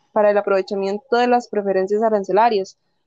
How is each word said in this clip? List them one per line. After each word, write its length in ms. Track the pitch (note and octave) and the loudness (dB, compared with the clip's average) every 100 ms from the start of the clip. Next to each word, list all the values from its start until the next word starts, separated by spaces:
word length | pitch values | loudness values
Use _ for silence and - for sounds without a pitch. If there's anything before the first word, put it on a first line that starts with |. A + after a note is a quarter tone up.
| _ | _
para 200 | A3 G#3 | 0 2
el 60 | G3+ | 2
aprovechamiento 800 | G3+ G3 F#3 G3 G3 G#3 - A#3+ | 0 -2 -2 -6 -4 -6 -2 0
de 120 | B3 | 2
las 200 | A#3+ A#3+ | 0 0
preferencias 560 | G#3 G3 F#3+ F#3+ G#3 | -6 -2 -2 -2 -2
arancelarias 720 | A3+ G#3 F#3+ F#3+ A#3 G#3 F#3+ _ _ _ | 0 -2 0 2 2 0 -4 _ _ _